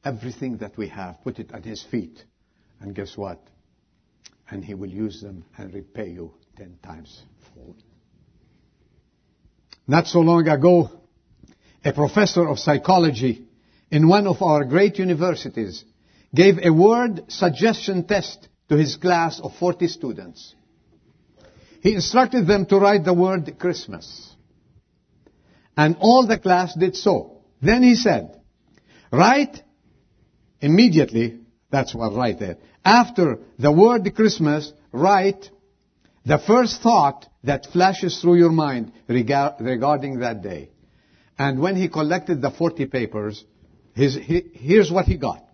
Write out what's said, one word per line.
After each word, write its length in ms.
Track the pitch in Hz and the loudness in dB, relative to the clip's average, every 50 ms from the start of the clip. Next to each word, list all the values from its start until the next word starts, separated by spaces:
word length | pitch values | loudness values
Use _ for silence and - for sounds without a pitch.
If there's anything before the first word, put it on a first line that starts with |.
| _ | _
everything 540 | 143 123 107 110 127 120 - 139 131 120 104 | -12 -12 -12 -14 -16 -14 -12 -12 -12 -10 -12
that 200 | 107 101 _ - | -14 -16 _ -12
we 100 | 107 95 | -14 -12
have, 340 | - 101 95 90 87 _ _ | -12 -16 -16 -16 -16 _ _
put 140 | 131 - - | -14 -12 -12
it 140 | 107 _ - | -18 _ -18
at 100 | 107 90 | -20 -18
his 200 | 113 110 95 - | -18 -18 -18 -16
feet. 400 | _ - 120 95 - _ _ _ _ _ _ _ _ _ _ _ _ _ _ | _ -10 -10 -10 -10 _ _ _ _ _ _ _ _ _ _ _ _ _ _
And 160 | 117 101 101 | -18 -16 -14
guess 200 | 101 98 95 - | -14 -14 -14 -12
what? 240 | - 101 95 87 - _ _ _ _ _ _ _ _ _ _ _ _ _ _ _ _ _ - _ _ _ _ | -12 -12 -12 -12 -16 _ _ _ _ _ _ _ _ _ _ _ _ _ _ _ _ _ -20 _ _ _ _
And 160 | 110 98 87 | -16 -16 -14
he 80 | 90 104 | -14 -14
will 160 | 92 101 95 | -14 -14 -14
use 320 | 92 98 110 107 98 - | -12 -10 -10 -10 -10 -14
them 240 | 104 101 95 90 82 _ _ - | -20 -20 -20 -20 -20 _ _ -20
and 140 | 101 95 90 | -20 -18 -18
repay 360 | 98 98 _ _ 120 107 92 | -18 -20 _ _ -14 -14 -14
you 240 | 87 87 85 82 _ _ _ _ _ - | -14 -16 -18 -18 _ _ _ _ _ -20
ten 200 | 101 90 90 90 | -20 -20 -20 _
times 420 | _ 90 87 80 78 _ - - _ _ _ _ _ _ _ | _ -20 -20 -20 -20 _ -20 -20 _ _ _ _ _ _ _
fold. 220 | 62 64 - - _ _ _ _ _ _ _ _ _ _ _ _ _ _ _ _ _ _ _ _ _ _ _ _ _ _ _ _ _ _ _ _ _ _ _ _ _ _ _ - _ _ | -20 -20 -20 -20 _ _ _ _ _ _ _ _ _ _ _ _ _ _ _ _ _ _ _ _ _ _ _ _ _ _ _ _ _ _ _ _ _ _ _ _ _ _ _ -20 _ _
Not 220 | - 135 165 170 - | 0 0 0 0 2
so 140 | - 175 | 2 2
long 260 | 165 165 170 170 165 160 | 4 4 4 2 2 2
ago, 420 | 156 139 135 175 180 175 156 - - - _ _ _ _ _ _ _ _ - _ _ _ _ _ _ _ _ | 0 2 4 4 4 4 2 0 -6 -20 _ _ _ _ _ _ _ _ -20 _ _ _ _ _ _ _ _
a 80 | 156 - | -6 -2
professor 540 | - 147 135 - 208 208 185 - 180 170 156 | 0 -2 0 2 0 0 2 2 0 0 0
of 100 | 143 - | -2 -4
psychology 880 | - - 147 135 135 - 185 185 170 160 135 110 123 127 113 - - _ _ _ _ _ _ _ _ _ | -2 -2 -2 0 2 2 2 4 4 2 0 -2 -2 -4 -4 -4 -10 _ _ _ _ _ _ _ _ _
in 160 | - 151 156 160 | 0 4 6 6
one 180 | 185 208 202 | 6 4 4
of 160 | 196 175 - | 0 -2 -2
our 240 | 190 170 151 147 143 | 0 2 2 2 0
great 320 | 127 135 175 202 208 - - | 0 2 2 2 2 2 -2
universities 840 | 185 185 175 147 170 185 160 - - - - 117 110 95 87 - - _ _ _ _ _ _ _ _ _ - | -2 -2 -2 -2 -2 -2 -4 -4 -8 -12 -8 -8 -8 -8 -10 -16 -20 _ _ _ _ _ _ _ _ _ 2
gave 240 | 131 180 196 196 165 | 4 6 6 4 4
a 140 | 180 175 160 | 2 2 4
word 520 | 156 180 214 226 240 247 240 202 160 - - | 6 6 4 4 2 0 -4 -6 -8 -12 -14
suggestion 800 | - - 190 175 143 120 196 226 214 - - - 196 180 170 - | -8 -2 -2 -2 -2 0 0 -2 -2 -2 -6 -6 -4 -6 -4 -2
test 400 | 208 196 - - - _ - _ _ _ _ _ | -4 -4 -4 -6 -16 _ -20 _ _ _ _ _
to 80 | 151 147 | 0 0
his 180 | 156 143 151 | 0 0 -4
class 460 | - - 180 180 170 165 165 160 - | -6 -2 0 0 0 0 -2 -6 -8
of 120 | - 139 - - | -14 -16 -10 -4
forty 300 | 175 180 175 175 175 165 | -4 -4 -2 -2 -4 -4
students. 680 | 165 - - 131 107 - 92 87 80 - - - _ _ _ _ _ _ _ _ _ _ _ _ _ _ _ _ _ _ _ - _ - _ _ _ - | -4 -6 -10 -10 -10 -10 -14 -20 -20 -20 -20 -20 _ _ _ _ _ _ _ _ _ _ _ _ _ _ _ _ _ _ _ -20 _ -20 _ _ _ -2
He 120 | _ 185 220 | _ -2 0
instructed 540 | 196 165 - - 240 262 262 254 254 196 160 | 0 -6 -2 2 2 2 2 2 -2 0 2
them 180 | 208 202 190 - | 0 0 2 2
to 100 | 196 196 | 2 2
write 260 | 196 202 208 202 156 | 4 4 2 2 2
the 100 | 180 180 | 0 2
word 460 | 175 180 185 190 185 156 139 - _ | 2 2 0 0 -4 -6 -8 -12 _
Christmas. 720 | - 180 170 - - - 95 80 - - - - - - _ _ _ _ _ _ _ _ _ _ _ _ _ _ _ _ _ _ _ _ _ _ _ _ _ _ _ _ _ | -6 -6 -6 -6 -10 -16 -16 -18 -18 -20 -20 -20 -20 -20 _ _ _ _ _ _ _ _ _ _ _ _ _ _ _ _ _ _ _ _ _ _ _ _ _ _ _ _ _
And 220 | - 151 151 170 - | 0 0 0 0 2
all 260 | - 220 240 262 254 | 4 4 6 6 4
the 140 | 202 226 - | 2 -2 -4
class 340 | - 190 180 180 185 175 - | 0 0 0 0 0 -4 -2
did 220 | 160 175 185 185 | -2 -2 -2 -2
so. 460 | - - - 135 120 - - - - _ _ _ _ | -2 -2 0 0 0 -4 -10 -20 -20 _ _ _ _
Then 220 | 123 165 220 247 254 | 0 0 2 6 6
he 120 | 247 240 | 6 6
said, 440 | 220 - 208 160 110 85 80 - - _ _ _ _ _ _ _ _ _ _ _ _ _ _ | 4 2 0 0 0 -4 -8 -18 -20 _ _ _ _ _ _ _ _ _ _ _ _ _ _
"Write 500 | - 131 175 214 254 285 294 285 - - _ _ _ _ _ _ _ _ _ _ _ _ _ _ _ _ _ _ _ _ | 0 2 4 4 4 2 0 -2 -6 -20 _ _ _ _ _ _ _ _ _ _ _ _ _ _ _ _ _ _ _ _
immediately," 800 | - 143 156 190 240 247 165 156 139 - 110 113 117 117 113 117 - _ _ _ _ _ | -2 2 4 6 6 6 6 4 2 2 0 -2 -2 -2 -6 -12 -20 _ _ _ _ _
that's 220 | - 139 127 - - | -4 -4 -2 -4 -6
what 220 | 113 117 110 101 | -6 -6 -4 -4
"write" 240 | 123 127 117 101 - | -2 -4 -4 -4 -6
there, 180 | 110 92 85 - _ _ _ _ _ | -8 -10 -10 -12 _ _ _ _ _
"after 540 | 185 214 240 233 240 - - 180 147 120 117 - _ _ - | 4 4 4 4 2 0 -2 -2 -2 -2 -6 -12 _ _ -2
the 120 | 117 147 | 0 2
word 440 | 151 165 202 226 247 233 185 - - | 6 6 6 6 4 2 -2 -4 -2
Christmas, 560 | - 220 220 - - 165 147 147 156 147 - - _ _ _ - | 2 0 0 2 0 -2 0 0 -2 -4 -10 -18 _ _ _ -6
write 560 | 120 151 190 202 190 185 196 196 - - - _ _ _ _ _ _ _ _ _ _ _ _ _ _ _ | -2 0 2 2 2 2 0 -2 -4 -12 -20 _ _ _ _ _ _ _ _ _ _ _ _ _ _ _
the 120 | 123 151 139 | 0 0 0
first 440 | - - 214 247 247 220 - - | 2 2 2 2 2 0 -4 -2
thought 460 | - 226 233 196 151 139 135 - - _ _ _ - | 0 2 4 4 2 2 -2 -4 -20 _ _ _ -4
that 240 | 120 143 139 - - - | -4 -4 -4 -6 -6 -2
flashes 480 | 175 180 190 190 190 - 175 160 - | 2 2 2 0 0 -6 -6 -6 -2
through 140 | - 170 175 | 2 4 6
your 160 | 175 170 170 | 6 6 6
mind 420 | 165 160 156 143 131 120 113 - - _ _ - | 4 2 0 -2 -4 -6 -6 -8 -12 _ _ -2
rega-, 480 | 120 123 117 110 139 139 139 143 - - | -2 -2 0 0 0 0 0 -2 -4 -6
regarding 600 | 113 123 127 117 120 143 151 143 135 139 135 123 | -6 -6 -4 -2 0 0 -2 -2 -4 -8 -8 -6
that 220 | 123 120 113 104 | -6 -8 -8 -8
day." 280 | 92 101 90 76 69 - _ _ _ _ _ _ _ _ _ _ _ _ _ - | -10 -12 -12 -12 -14 -18 _ _ _ _ _ _ _ _ _ _ _ _ _ -6
And 220 | 139 139 135 127 | -4 -4 -2 -2
when 160 | 143 185 196 | -2 -2 -2
he 140 | 185 185 165 | -2 -4 -4
collected 520 | 165 160 156 151 170 185 180 - 175 139 | -4 -4 -4 -2 -4 -4 -4 -4 -6 -4
the 100 | 120 143 | -4 -6
forty 340 | 139 - 165 170 160 - 139 | -4 -2 -4 -4 -2 -4 -8
papers, 580 | 131 - 131 117 107 - 110 104 107 104 104 - _ _ _ _ _ _ _ _ _ _ | -6 -4 -6 -6 -6 -8 -8 -8 -8 -10 -12 -20 _ _ _ _ _ _ _ _ _ _
his, 220 | - 139 139 131 | 0 0 0 0
he, 260 | - - - 165 180 175 - _ | -4 -6 -4 -4 -4 -4 -6 _
here's 360 | - 120 139 185 220 202 151 | -16 -2 2 4 4 4 4
what 160 | 170 190 170 | 0 0 0
he 120 | - 185 160 | 0 -2 -2
got. 260 | - 117 85 - _ _ | -4 -6 -8 -8 _ _